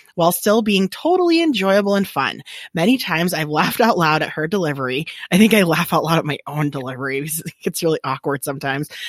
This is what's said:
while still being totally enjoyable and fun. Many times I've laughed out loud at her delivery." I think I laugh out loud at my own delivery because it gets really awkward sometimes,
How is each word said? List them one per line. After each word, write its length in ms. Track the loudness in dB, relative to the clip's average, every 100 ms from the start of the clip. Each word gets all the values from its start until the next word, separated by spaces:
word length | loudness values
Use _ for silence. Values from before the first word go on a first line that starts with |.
| _ 0
while 160 | 2
still 320 | 2 2 2
being 260 | 2 2 0
totally 540 | -2 0 2 4 4
enjoyable 500 | 2 2 2 2 4
and 140 | 2 0
fun. 340 | -2 -4 -4 -12 -18 -8
Many 240 | -2 2 2
times 340 | 2 0 0
I've 160 | -2 -2
laughed 320 | 0 0 2
out 200 | 2 4
loud 240 | 2 2
at 80 | 0
her 160 | -4 -2
delivery." 580 | -2 -2 -2 -4 -4 -6 -10 0
I 60 | 4
think 160 | 6
I 80 | 6
laugh 320 | 4 2 0
out 100 | 0
loud 140 | 2 0
at 80 | 0
my 140 | -6 -6
own 240 | -4 -2
delivery 500 | -4 -8 -8 -6 -6
because 200 | -6 -8
it 120 | -10 -8
gets 220 | -6 -2
really 160 | -2 -2
awkward 400 | -2 -4 -4 -4
sometimes, 460 | -4 -6 -4 -4 -6 -10